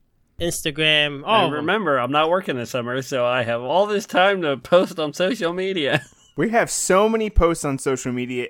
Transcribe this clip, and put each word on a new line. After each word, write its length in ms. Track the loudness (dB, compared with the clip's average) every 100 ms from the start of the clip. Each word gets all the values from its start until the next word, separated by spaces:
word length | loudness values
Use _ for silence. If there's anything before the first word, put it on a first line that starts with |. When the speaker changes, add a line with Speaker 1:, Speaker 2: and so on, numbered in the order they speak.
| _ _ _ -8
Speaker 1:
Instagram, 840 | -6 -4 -4 0 2 2 0 -2 0
all 80 |
Speaker 2:
And 100 | 2 2
Speaker 1:
of 20 |
'em. 60 |
Speaker 2:
remember, 440 | 0 -2 0 2 0
I'm 120 | 2
not 180 | 2 2
working 260 | 0 -2 -6
this 140 | -4
summer, 320 | -6 -4 -6
so 220 | -4 -2 0
I 160 | 0
have 180 | 0 -2
all 260 | 0 2 2
this 200 | -2 -2
time 360 | 2 2 2
to 140 | 0 -4
post 420 | 4 4 4 -2
on 140 | -4
social 400 | -2 -2 0 -4
media. 500 | -4 -4 -2 0 -2 -4
<laughs> 60 | _ _
Speaker 3:
We 140 | -4 0
have 220 | 0 0
so 400 | -2 2 4 4
many 180 | 0 0
posts 340 | 2 2 2
on 160 | -4 -4
social 320 | -2 -4 -4
media. 360 | -6 -4 -6